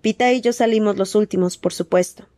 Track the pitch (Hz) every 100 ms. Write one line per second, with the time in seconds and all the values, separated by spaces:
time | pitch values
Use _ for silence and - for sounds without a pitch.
0 | 220 202 247 254 240 233 226 220 214 190
1 | 190 214 208 185 180 - 180 - 175 180
2 | 175 - -